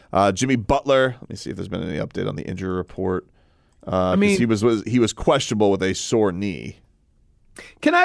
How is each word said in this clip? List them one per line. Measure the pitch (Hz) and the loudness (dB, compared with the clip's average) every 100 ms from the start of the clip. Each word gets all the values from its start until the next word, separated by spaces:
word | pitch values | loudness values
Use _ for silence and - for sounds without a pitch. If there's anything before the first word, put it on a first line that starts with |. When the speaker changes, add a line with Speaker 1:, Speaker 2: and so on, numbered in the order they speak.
| _ | _
Speaker 1:
Uh, | 95 101 | 2 2
Jimmy | 95 131 127 | 2 0 0
Butler, | 101 143 143 135 131 123 | 0 -2 2 2 2 -2
let | - | -12
me | - | -12
see | - | -10
if | - | -10
there's | 95 | -8
been | 90 | -8
any | 87 80 | -6 -6
update | - 95 98 | -6 -6 -6
on | 98 | -6
the | |
injury | - 92 92 92 | -8 -8 -6 -6
report. | 87 - 95 92 - _ _ _ _ _ - | -8 -6 -4 -4 -6 _ _ _ _ _ -4
Uh, | |
Speaker 2:
I | 92 90 | 0 2
Speaker 1:
'cause | 95 | 2
Speaker 2:
mean | 104 101 | 2 2
Speaker 1:
he | 120 | 2
was, | 107 | 2
was, | 117 110 | 2 2
he | - 123 | 0 0
was | 110 | 0
questionable | - - 143 - 107 104 | 0 0 0 0 2 2
with | 98 | 2
a | 95 | 0
sore | 92 - 117 104 | -4 -2 2 2
knee. | 87 101 73 58 - _ _ _ _ _ _ _ - - - | 0 -6 -8 -10 -16 _ _ _ _ _ _ _ -20 -20 -4
Speaker 2:
Can | 294 | 2
I | 349 | 4